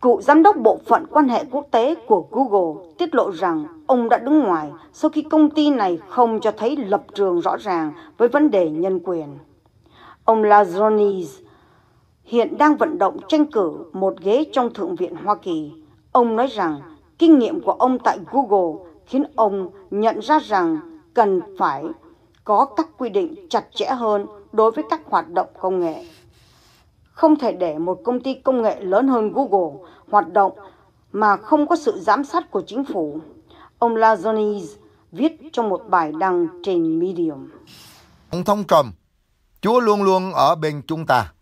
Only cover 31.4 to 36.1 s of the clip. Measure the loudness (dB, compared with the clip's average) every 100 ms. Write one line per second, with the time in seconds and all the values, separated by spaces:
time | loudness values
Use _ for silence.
31.4 | 2 2 2 0 0 -4 0 0 0 -4
32.4 | -4 -8 -6 -8 -6 -6 -6 -8 -16 -20
33.4 | _ -20 -20 _ -2 2 2 2 0 -2
34.4 | -2 -4 -10 -18 _ _ _ -4 -4 -4
35.4 | -10 -6 -4 -4 -2 -2 0